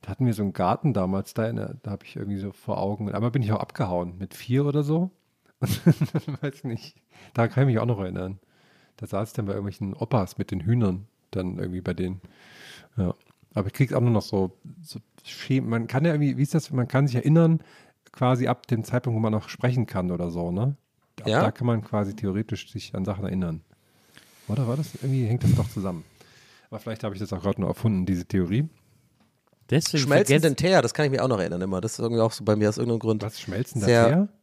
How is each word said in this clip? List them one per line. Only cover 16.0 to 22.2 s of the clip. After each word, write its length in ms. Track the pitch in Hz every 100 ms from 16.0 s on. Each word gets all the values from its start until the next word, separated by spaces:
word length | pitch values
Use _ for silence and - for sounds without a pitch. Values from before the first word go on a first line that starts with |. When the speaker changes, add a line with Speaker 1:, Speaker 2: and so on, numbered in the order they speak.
Speaker 1:
ja 80 | 165
irgendwie, 240 | 151 147 123
wie 60 |
ist 120 | 143
das, 160 | 165 -
man 160 | 135 123
kann 200 | 131 139
sich 80 | 123
erinnern, 440 | 139 160 165 160 - - - _ _
quasi 340 | - 127 123 120
ab 200 | 120 -
dem 160 | 123
Zeitpunkt, 320 | 110 123 123 113
wo 40 |
man 120 | 110
noch 160 | 107 -
sprechen 380 | - 123 127 110
kann 240 | 95 90
oder 180 | 90 87
so, 220 | 85 85
ne? 240 | 87 123 143 _ _ _ -
Ab 60 | 107
Speaker 2:
Ja. 140 | 110
Speaker 1:
da 100 | -
kann 160 | - 120
man 160 | 117
quasi 320 | 107 104 101
theoretisch 560 | 104